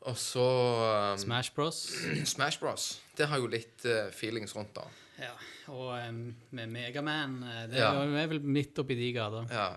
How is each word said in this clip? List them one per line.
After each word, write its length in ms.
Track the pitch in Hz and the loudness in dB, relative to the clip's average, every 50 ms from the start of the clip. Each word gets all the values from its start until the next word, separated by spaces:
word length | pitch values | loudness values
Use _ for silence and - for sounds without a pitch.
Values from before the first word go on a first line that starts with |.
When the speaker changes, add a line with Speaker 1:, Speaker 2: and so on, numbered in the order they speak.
Speaker 1:
Og 140 | - 135 117 | -6 -6 -4
så, 300 | - - - - 127 123 | -4 -4 0 2 4 6
ehm, 720 | 127 127 127 123 123 120 113 113 113 110 104 101 101 101 95 | 6 6 6 6 6 4 4 4 6 6 4 4 2 2 0
Speaker 2:
Smash 320 | 101 107 117 127 127 - - | -2 -2 0 -2 -2 -2 -2
Bros. 260 | - 147 165 165 - - - - - 170 | -2 -2 0 -2 -4 -6 -6 -6 -4 -2
Speaker 1:
<clears throat> 180 | 165 156 147 147 | -2 -2 0 0
Smash 360 | - - - 139 147 165 - | 0 2 2 2 2 2 0
Bros. 400 | - 139 104 - - - - - - - - | -2 -2 -2 -2 -4 -6 -6 -8 -12 -6 0
Det 100 | - 151 | 2 2
har 120 | 147 151 135 | 4 4 2
jo 80 | 123 110 | 2 2
litt, 360 | 113 113 - - - - - | 0 -2 -4 -6 -10 -4 0
eh, 260 | 120 117 110 104 95 | 2 2 2 2 -2
feelings 420 | 92 - - 107 117 113 104 98 - | -4 -6 -4 -4 -2 -4 -4 -6 -6
rundt 200 | 107 104 - - | -8 -8 -8 -10
da. 80 | - - - - - - - - - | -12 -12 -12 -14 -18 -20 -20 -14 -12
Speaker 2:
Ja, 140 | 131 123 123 - - - - - - - | -12 -12 -12 -12 -14 -16 -16 -16 -14 -12
og, 260 | 139 127 127 127 123 123 | -8 -8 -6 -4 -4 -4
ehm, 360 | 120 117 117 117 117 120 113 - - - | -4 -6 -6 -8 -8 -10 -10 -14 -14 -12
med 160 | 139 123 113 113 | -10 -8 -8 -8
Mega 320 | 117 120 123 120 123 147 | -6 -6 -6 -6 -4 -4
Man, 400 | 143 156 151 156 147 135 131 127 | -2 -2 -2 -2 -2 -4 -4 -6
eh, 240 | 123 123 117 117 117 | -8 -8 -8 -8 -6
det 120 | 117 120 - | -2 2 4
Speaker 1:
Ja. 140 | 113 107 98 | 4 6 4
Speaker 2:
er 120 | 139 143 | 4 2
jo, 80 | 147 143 | 2 2
er 100 | 147 160 160 | 2 2 0
vel 120 | 160 151 | 0 0
midt 380 | 143 143 135 147 139 - - - | 2 2 2 2 2 0 -2 -2
oppi 160 | 139 131 131 | -2 0 0
de 180 | 120 120 123 | 0 0 0
gater. 340 | 120 120 110 104 110 110 117 117 | 0 0 -2 -2 -2 -4 -4 -2
Speaker 1:
Ja, 240 | 123 110 101 92 - | 0 2 2 2 0